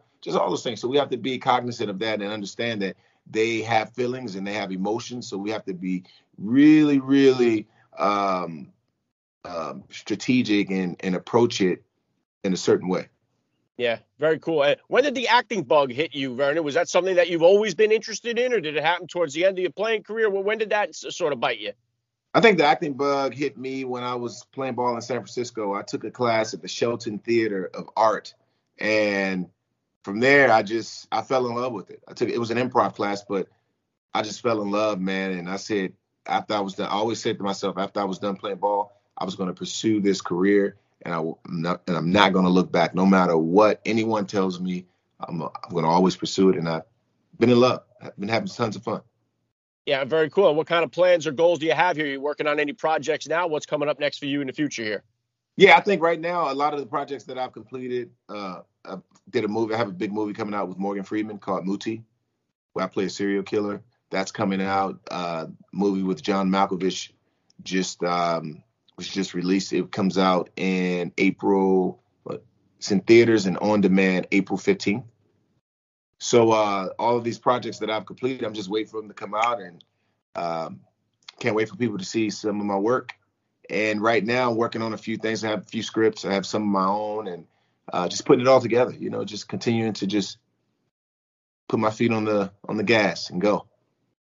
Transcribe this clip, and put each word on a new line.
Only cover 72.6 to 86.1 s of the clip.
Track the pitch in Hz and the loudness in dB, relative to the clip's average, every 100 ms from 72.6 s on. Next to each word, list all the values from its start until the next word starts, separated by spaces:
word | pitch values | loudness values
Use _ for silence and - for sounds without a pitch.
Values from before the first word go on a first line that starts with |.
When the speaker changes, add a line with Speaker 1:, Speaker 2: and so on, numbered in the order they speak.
| _ _ | _ _
Speaker 1:
it's | - | -2
in | 98 | 0
theaters | - 117 117 110 | 6 8 8 4
and | 95 85 | 2 -2
on | 104 107 | 0 2
demand | 95 98 95 92 - | 4 4 4 2 0
April | 101 95 95 | 0 0 -2
fifteenth. | - 98 - 110 - _ _ _ _ _ _ _ _ _ _ _ | 0 0 0 -4 -6 _ _ _ _ _ _ _ _ _ _ _
So, | - 123 113 | 2 4 6
uh, | 110 107 98 92 - | 4 2 0 -4 -4
all | 113 120 | 0 0
of | |
these | 113 104 | -2 -4
projects | 131 123 117 101 | 0 0 -2 -6
that | 107 | -6
I've | 107 95 | -6 -8
completed, | - 127 127 110 | -6 -6 -4 -8
I'm | |
just | 107 92 | -8 -6
waiting | 107 104 | -6 -6
for | 110 | -10
them | 107 | -14
to | |
come | 98 101 | -14 -8
out, | 107 117 117 | -2 -2 -2
and, | 92 85 _ _ _ _ _ - | -8 -20 _ _ _ _ _ -8
um, | 85 82 82 - _ _ _ _ - - | -6 -6 -8 -12 _ _ _ _ -20 -8
can't | 120 | -2
wait | 107 110 | -2 -2
for | 95 | -2
people | 120 101 | -4 -4
to | |
see | 95 113 107 | -6 -2 -2
some | 98 107 104 | -2 -4 -4
of | 101 | -2
my | 98 | 0
work. | 104 131 - - _ _ _ _ - | 0 0 -4 -16 _ _ _ _ -8
And | 98 107 107 | -4 -2 0
right | 110 113 | 2 2
now, | 104 123 127 | 2 0 0
I'm | 113 | 0
working | 117 113 | -2 -2
on | 113 | -6
a | 104 | -6
few | - 110 | -6 -6
things. | 110 107 | -4 -4
I | 110 | -4
have | 104 | -4
a | |
few | - 113 | -6 -8
scripts. | 101 113 110 | -6 0 2